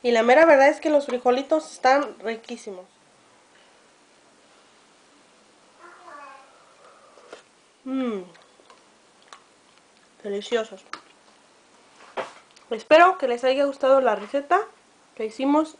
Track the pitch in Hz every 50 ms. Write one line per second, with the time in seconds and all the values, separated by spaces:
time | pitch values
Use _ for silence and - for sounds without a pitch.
0 | _ 247 240 226 226 240 247 294 330 330 302 269 269 277 302 294 - 320 302 285
1 | 285 - 254 247 - 254 247 262 277 - 320 311 302 - - - - 254 262 285
2 | 294 220 - - - 214 226 220 226 - 240 233 - 220 196 180 180 _ _ _
3 | _ _ _ _ _ _ _ _ _ _ _ _ _ _ _ _ _ _ _ _
4 | _ _ _ _ _ _ _ _ _ _ _ _ _ _ _ _ _ _ _ _
5 | _ _ _ 294 _ _ _ _ _ _ _ _ _ _ _ _ 349 349 339 339
6 | 359 349 302 277 285 277 254 269 269 _ _ _ _ _ _ _ _ - - _
7 | _ - _ - - - - - _ _ _ _ _ _ _ _ _ 262 262 262
8 | 262 247 220 196 180 180 185 - _ _ _ _ _ _ - _ _ _ _ _
9 | _ _ _ _ _ _ - - _ _ _ _ _ _ _ _ _ _ _ _
10 | _ _ _ _ - 208 202 202 208 - 247 233 220 226 196 190 _ _ - -
11 | _ _ _ _ _ _ _ _ _ _ _ _ _ _ _ _ _ _ _ _
12 | - - - - - - - - _ _ _ - _ _ 240 220 - _ 302 320
13 | 349 370 381 370 285 247 240 240 247 262 262 269 285 285 277 277 - 262 269 269
14 | 254 240 214 190 202 208 - 285 277 - 339 392 440 - - _ _ _ _ _
15 | _ _ _ - 226 220 214 - 262 277 285 302 320 311 - -